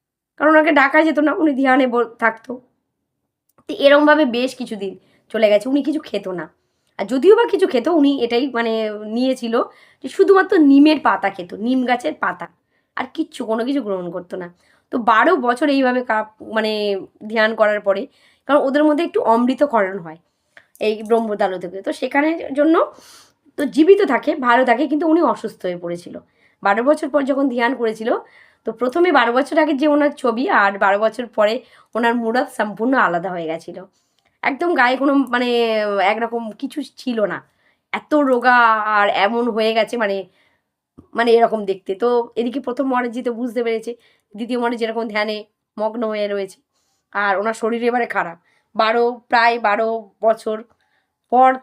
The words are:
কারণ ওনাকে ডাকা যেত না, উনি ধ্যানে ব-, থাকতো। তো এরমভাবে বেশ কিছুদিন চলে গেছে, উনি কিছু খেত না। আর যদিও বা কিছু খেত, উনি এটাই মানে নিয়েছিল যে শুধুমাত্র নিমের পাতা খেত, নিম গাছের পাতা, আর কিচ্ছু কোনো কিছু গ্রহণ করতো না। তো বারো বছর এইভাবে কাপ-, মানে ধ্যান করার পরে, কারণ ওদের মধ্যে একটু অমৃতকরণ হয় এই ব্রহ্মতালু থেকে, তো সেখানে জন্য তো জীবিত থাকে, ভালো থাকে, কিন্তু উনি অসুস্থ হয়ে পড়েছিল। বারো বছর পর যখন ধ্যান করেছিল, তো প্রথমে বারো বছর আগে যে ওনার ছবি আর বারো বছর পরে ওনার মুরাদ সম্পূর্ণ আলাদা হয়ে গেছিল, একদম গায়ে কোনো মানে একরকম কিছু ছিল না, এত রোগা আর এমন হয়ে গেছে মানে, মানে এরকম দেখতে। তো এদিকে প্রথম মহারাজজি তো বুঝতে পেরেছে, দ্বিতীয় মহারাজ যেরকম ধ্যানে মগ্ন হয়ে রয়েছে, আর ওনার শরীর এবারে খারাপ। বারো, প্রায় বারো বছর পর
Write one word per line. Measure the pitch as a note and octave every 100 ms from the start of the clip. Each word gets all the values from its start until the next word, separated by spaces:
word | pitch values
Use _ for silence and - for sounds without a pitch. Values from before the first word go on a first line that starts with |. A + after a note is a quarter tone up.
| _ _ _ -
কারণ | D4
ওনাকে | D#4 D#4
ডাকা | C#4+ C4+ D#4
যেত | D#4+ D4
না, | D4
উনি | F#4+ D#4
ধ্যানে | B3+ C4+ C4 B3+
ব-, | A#3+ A3+ A#3
থাকতো। | A3+ A3+ - B3 _ _ _ _ _ _ _ _ _ _ -
তো | - C#4
এরমভাবে | C#4+ D4 D4+ C#4
বেশ | A#3 B3+ -
কিছুদিন | A#3+ G#3 F#3+ F#3 _ _ _
চলে | A3 G#3+
গেছে, | G#3 B3+
উনি | C#4+
কিছু | C#4 D4+ -
খেত | G3+ F#3+
না। | F3+ D#3+ _ _ _ _ -
আর | G3
যদিও | C4 D4+ A4
বা | A#4
কিছু | F#4 F4+
খেত, | B3 D#4
উনি | E4+ C#4 C#4
এটাই | A#3 A#3+ C#4 A#3+
মানে | A#3 A3+ G#3+ G#3 G#3+ A3+
নিয়েছিল | C4 B3+ A#3 A3+ G4+ - _ _
যে | C4+
শুধুমাত্র | - F#4+ F#4+ F#4+ F#4+ C#4+
নিমের | C#4 D4 D#4
পাতা | A#3+ G3 G3
খেত, | G3 F3+
নিম | F#3+ A3+ C4 A#3+
গাছের | A#3+ D4+ -
পাতা, | G3 F3+ E3+ _ _ _ _ -
আর | B3+
কিচ্ছু | - D#4 - G#3+
কোনো | A3+ A#3+
কিছু | C#4+
গ্রহণ | G#3 F#3+ F3+
করতো | F3+ F3 F#3
না। | F3 _ _ _ _
তো | C4+
বারো | G#3+ A3 C#4 F4
বছর | A#3+ B3 D4+
এইভাবে | C4+ B3+ B3
কাপ-, | B3 G#3+ G#3+ - -
মানে | A3 G#3+ G#3+ G#3 G3 - _ G#3+
ধ্যান | A3 A3 A3
করার | G#3 G#3
পরে, | G3+ G3 C4+ _ _ _ -
কারণ | C#4+
ওদের | C4+ C#4
মধ্যে | D4+ D4
একটু | E4+ -
অমৃতকরণ | - A#3 B3 C4 C#4+ A3+ F#3+ G3
হয় | E3 D#3+ _ _ _ _ _ -
এই | G#3+ G#3+
ব্রহ্মতালু | G#3+ A3+ A3+ G#3 G3 F#3
থেকে, | F3+ F#3+
তো | A3
সেখানে | - B3+ C#4+ D#4 E4 - C#4
জন্য | D4+ E4+ D5+ - - - _ _ _ -
তো | C#4
জীবিত | C4 D#4+ G4+ D4+
থাকে, | A#3 C#4+ D#4+
ভালো | B3 A#3+ B3+
থাকে, | A3+ C#4+
কিন্তু | D4 E4
উনি | E4
অসুস্থ | C#4+ G#3 G#3+ - F3+
হয়ে | F3
পড়েছিল। | E3+ F3 - - - _ _ _
বারো | G3+ G#3
বছর | B3 D4+ D4+
পর | C#4+
যখন | C4 C4+ C#4
ধ্যান | A#3+ A#3+ A#3
করেছিল, | A3+ A3 A3 G#4 - - _ _ -
তো |
প্রথমে | A3 B3+ E4+ F4+
বারো | C#4+ A#3+
বছর | B3 C#4 D#4+
আগে | D#4
যে | C#4 D4+
ওনার | D4 D4 D4
ছবি | B3 A3 E4+
আর | B3 G3+ G3+
বারো | G3+ G3+
বছর | A3 A3 A#3+
পরে | - G#3 A#3+ - _ _ A3
ওনার | A#3+ A#3+
মুরাদ | A3+ A#3+ C#4+ -
সম্পূর্ণ | G#3+ G3 A#3 C4
আলাদা | F#3+ F3 F#3
হয়ে | F3+ D#3+
গেছিল, | D#3+ - F3+ F3+ _ _ _ _ _
একদম | - C4+ F4
গায়ে | D4 B3 B3+
কোনো | C#4 C#4 B3
মানে | B3 B3 A#3+ A3+ A3 G#3 G3+
একরকম | F#3+ A3 A3+ A#3 A3+
কিছু | G3 C4 D4+ C4+ -
ছিল | B3+ A3+ G3
না, | D#3 - _ _ _ _
এত | G3+ - D4+ C#4
রোগা | B3 A#3+ B3 A#3 A3 G#3+ G#3
আর | G3+ - G3+
এমন | A#3 B3
হয়ে | A3 A3
গেছে | A3+ G#3+ A#3
মানে, | G#3 G3 F3+ _ _ _ _ _ _ - _
মানে | G3+ A#3+
এরকম | A#3 A#3 A3 G3
দেখতে। | F#3+ - F#3+
তো | A#3+ A#3+ A#3+ -
এদিকে | A#3+ C4
প্রথম | B3+ B3 C4+
মহারাজজি | B3 A#3+ A3+
তো | B3
বুঝতে | A3+ B3 A3
পেরেছে, | A#3 A3+ A3+ A#3+ _ _ _ G3+
দ্বিতীয় | A3+ B3
মহারাজ | B3 A#3
যেরকম | A3 A3 A3+
ধ্যানে | G#3 G#3+ G#3+ G#3 _ _ -
মগ্ন | G#3+ A3+ A3
হয়ে | G#3+ G#3
রয়েছে, | G3+ G3 - _ _ _ _ _
আর | G3+ G3+ F#3+
ওনার | A3 A3
শরীর | A3 A#3
এবারে | A#3+ B3 A#3
খারাপ। | G3+ E3+ E3+ _ _ _ G#3
বারো, | A3 A#3 A#3+ B3 _
প্রায় | A#3+ A#3 A#3
বারো | A3 G#3 A3 A3+ G3+ _
বছর | A3 G#3+ A3+ A3 A#3 _ _ _ _ _ _
পর | A#3+ C4 B3+